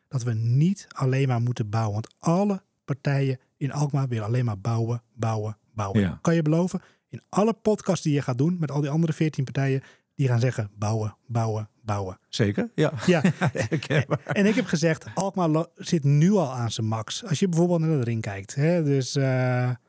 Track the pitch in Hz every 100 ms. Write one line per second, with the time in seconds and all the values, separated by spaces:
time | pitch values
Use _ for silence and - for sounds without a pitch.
0 | _ 135 117 110 113 127 165 196 - -
1 | 131 131 139 120 120 120 107 110 113 104
2 | 113 _ - 170 202 196 - _ - 139
3 | - 139 135 131 _ _ 139 143 147 143
4 | 135 117 104 123 120 101 107 117 113 117
5 | - - 110 110 107 107 _ - 101 104
6 | 95 78 - 165 151 160 185 185 - _
7 | _ - - - 220 214 - 208 - 175
8 | 160 143 135 120 151 180 151 139 147 156
9 | 165 151 156 - 131 131 135 135 - _
10 | _ - 131 120 127 117 107 101 104 110
11 | 107 - _ 113 110 107 107 _ 107 101
12 | 95 90 _ - 104 104 233 - 151 127
13 | - 170 170 - 160 - 113 151 - 151
14 | 120 143 - 143 202 214 190 165 165 160
15 | - - 196 190 170 156 170 _ 180 175
16 | 139 147 170 208 139 127 117 - 110 110
17 | 107 - 220 156 196 165 175 175 160 151
18 | 117 113 110 98 98 139 151 175 147 139
19 | 127 143 135 131 127 123 123 123